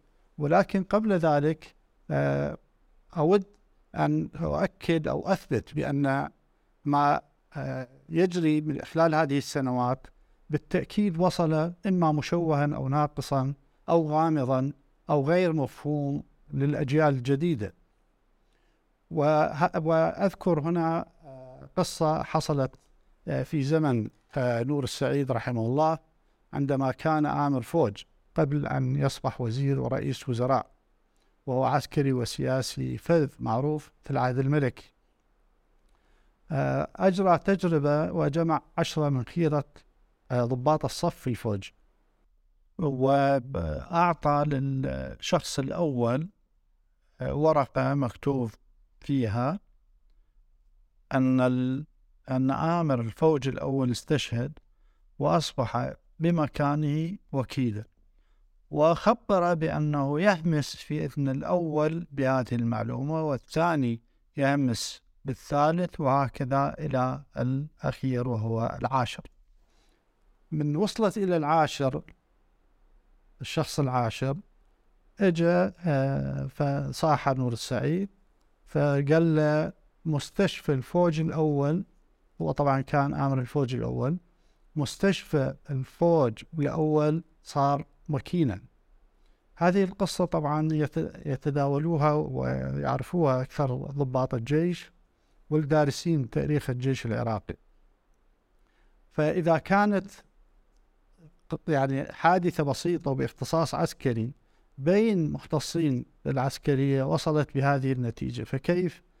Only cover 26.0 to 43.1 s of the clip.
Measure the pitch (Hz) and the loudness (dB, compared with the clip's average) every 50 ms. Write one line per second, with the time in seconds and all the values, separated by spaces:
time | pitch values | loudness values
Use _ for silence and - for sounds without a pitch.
26 | _ _ _ _ _ _ _ _ _ _ - 143 143 135 139 131 135 131 127 - | _ _ _ _ _ _ _ _ _ _ -6 -4 -2 0 0 0 0 -2 -2 -2
27 | - 160 156 156 151 143 143 147 143 143 139 127 117 - - 170 139 104 101 - | 0 0 2 2 0 0 0 0 0 0 0 -2 -2 -2 0 2 2 0 0 -6
28 | - _ _ _ _ _ - 160 156 139 147 147 139 - 139 135 131 127 135 143 | -14 _ _ _ _ _ -2 0 0 0 0 -2 -2 -2 -2 -2 -2 0 0 0
29 | 139 139 - - - 131 - - 123 113 117 135 139 139 139 135 127 120 131 110 | 0 -2 -2 -4 -6 -6 -4 -4 -4 -4 -2 -2 0 0 0 0 -2 -2 -4 -4
30 | 123 139 131 - - 135 120 113 123 127 135 113 - - _ _ _ _ _ _ | -4 -4 -6 -6 -4 -4 -2 0 0 2 2 0 0 -4 _ _ _ _ _ _
31 | _ _ _ _ _ _ _ _ - 135 123 127 131 123 135 143 - - - 151 | _ _ _ _ _ _ _ _ -6 -4 -2 0 2 2 2 0 -2 -2 0 0
32 | 139 135 131 123 123 - - - 139 131 131 131 123 - - 135 131 127 123 117 | 2 2 2 0 -2 -2 -4 -4 -2 0 0 -2 -2 -4 -6 -6 -6 -6 -6 -4
33 | - - 170 165 143 131 - - 120 117 113 123 135 151 151 151 - - _ _ | 0 2 2 4 2 0 -4 -6 -4 -2 -2 0 0 -2 -4 -6 -8 -14 _ _
34 | - - 139 127 127 127 123 131 135 139 147 151 139 120 - - - - _ _ | -8 -4 -2 0 0 0 0 0 0 2 2 2 2 0 -2 -6 -14 -20 _ _
35 | _ _ _ _ _ _ _ _ _ _ _ _ _ _ _ _ _ _ _ _ | _ _ _ _ _ _ _ _ _ _ _ _ _ _ _ _ _ _ _ _
36 | _ _ _ _ _ _ _ _ _ - - 135 139 135 135 135 151 - - - | _ _ _ _ _ _ _ _ _ -6 -4 -2 -2 0 0 -2 -4 -4 -2 0
37 | 185 196 175 196 190 185 170 151 - 196 196 175 190 175 165 147 143 147 147 151 | 2 2 2 4 4 4 4 4 2 0 0 2 2 2 2 2 2 2 2 2
38 | 160 - - 170 151 147 139 170 165 165 156 - - _ - - 170 - - 160 | 0 0 -2 0 0 0 0 0 0 0 0 -2 -4 _ -4 -4 -2 -2 0 0
39 | 151 143 139 127 117 - - 170 165 151 147 143 139 - - - - _ _ _ | 0 2 0 0 -2 -2 -2 0 0 2 2 0 -2 -4 -10 -20 -20 _ _ _
40 | _ _ _ _ _ - 123 123 120 117 131 123 127 151 156 151 - 127 - - | _ _ _ _ _ -4 -2 0 0 0 -2 0 2 2 2 2 0 -4 -4 -2
41 | - 170 - - - 131 113 - - 113 101 98 - - - _ _ _ _ _ | -2 -2 -2 -4 -4 -6 -4 -4 -2 -4 -4 -4 -6 -10 -18 _ _ _ _ _
42 | _ _ _ _ _ _ _ _ _ _ _ _ _ _ _ - 170 143 131 127 | _ _ _ _ _ _ _ _ _ _ _ _ _ _ _ -4 -2 -2 0 2
43 | 135 135 | 2 4